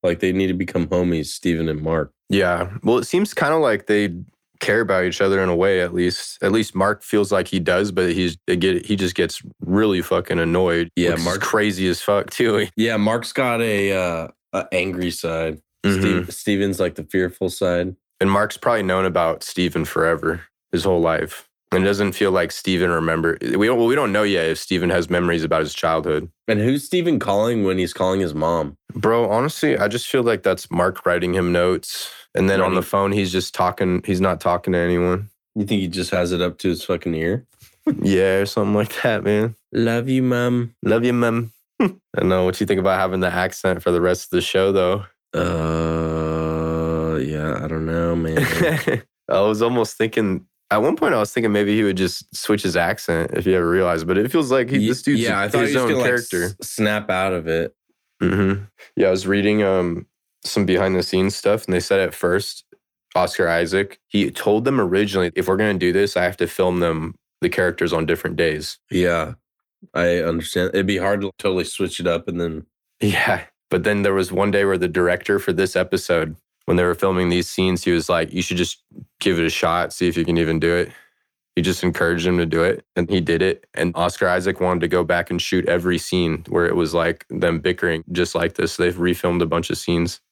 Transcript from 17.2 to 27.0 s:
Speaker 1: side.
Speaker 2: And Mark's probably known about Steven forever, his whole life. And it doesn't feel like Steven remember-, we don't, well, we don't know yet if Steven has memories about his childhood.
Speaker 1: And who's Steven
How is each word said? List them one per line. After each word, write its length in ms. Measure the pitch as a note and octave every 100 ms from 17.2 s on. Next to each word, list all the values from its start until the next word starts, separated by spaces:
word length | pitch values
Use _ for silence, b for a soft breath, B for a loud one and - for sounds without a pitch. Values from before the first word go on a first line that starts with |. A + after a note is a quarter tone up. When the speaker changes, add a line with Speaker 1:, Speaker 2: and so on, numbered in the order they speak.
| F2+ - F#2
Speaker 1:
side. 460 | - F#2 F2 F2+ F#2 _ _
Speaker 2:
And 100 | F#2+
Mark's 260 | G2 G#2+ -
probably 240 | - A#2
known 200 | F#2+ F#2 F#2
about 380 | F2 E2 D#2
Steven 400 | - - F2+ E2
forever, 580 | D#2 - E2 D#2+ D#2+ E2+ - _ _
his 120 | F2 F#2
whole 160 | F2+
life. 480 | E2+ D#2+ D#2+ - - _ _
And 120 | F#2
it 40 | F#2+
doesn't 260 | G2+ G2+
feel 180 | F2+ G2+
like 200 | F#2 E2+
Steven 360 | - - F2+ F2+
remember-, 480 | E2+ E2 E2 E2 E2
we 260 | A#1+ E2 G#2+
don't, 100 | B2
well, 80 | A#2
we 60 | C#3
don't 180 | B2
know 100 | G2+
yet 260 | G#2+ F#2 E2
if 80 | D#2+
Steven 320 | - F2+ F2
has 200 | F2+ E2+
memories 340 | F2+ F2 E2+
about 160 | D#2 D#2+
his 140 | D#2
childhood. 580 | - E2 D#2+ D#2 D2+ D#2+ _ -
Speaker 1:
And 120 | G#2+
who's 240 | A2+ C#3+ -
Steven 340 | F3+